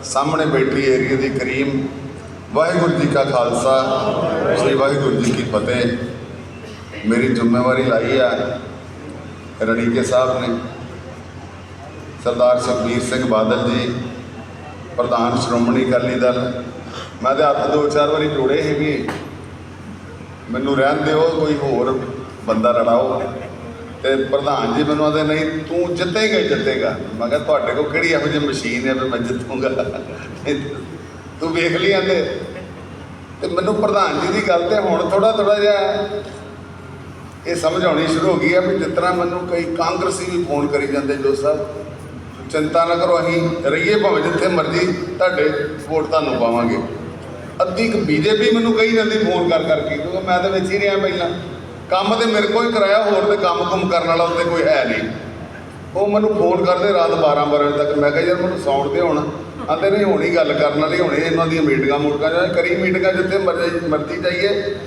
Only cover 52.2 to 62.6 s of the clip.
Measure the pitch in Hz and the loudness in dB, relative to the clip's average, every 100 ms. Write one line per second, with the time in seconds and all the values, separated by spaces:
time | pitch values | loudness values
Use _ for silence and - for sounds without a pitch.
52.2 | 226 208 208 220 233 226 196 208 208 202 | 2 2 2 2 2 2 4 4 4 2
53.2 | 214 208 185 175 170 185 180 175 165 165 | 2 2 2 2 0 0 2 0 2 2
54.2 | 170 170 170 170 156 147 120 - - - | 2 2 0 2 4 4 2 -2 -4 -8
55.2 | - - - - - - - 180 208 208 | -10 -12 -14 -14 -16 -16 -8 -2 2 4
56.2 | 214 214 170 180 180 180 202 185 165 165 | 2 2 2 2 2 2 2 4 2 4
57.2 | 156 147 147 147 143 143 143 143 147 151 | 2 2 2 2 2 2 0 2 2 2
58.2 | 170 175 180 - 143 139 139 165 175 151 | 2 2 0 -2 0 0 0 0 2 0
59.2 | 151 - - - 233 156 196 202 196 156 | -2 -6 -10 -12 -4 0 2 2 2 2
60.2 | 170 170 151 135 151 143 156 175 147 143 | 2 2 2 2 2 2 0 2 0 2
61.2 | 165 165 165 160 143 131 135 143 147 147 | 0 0 0 2 2 2 2 2 0 0
62.2 | 156 170 185 - | 0 2 0 2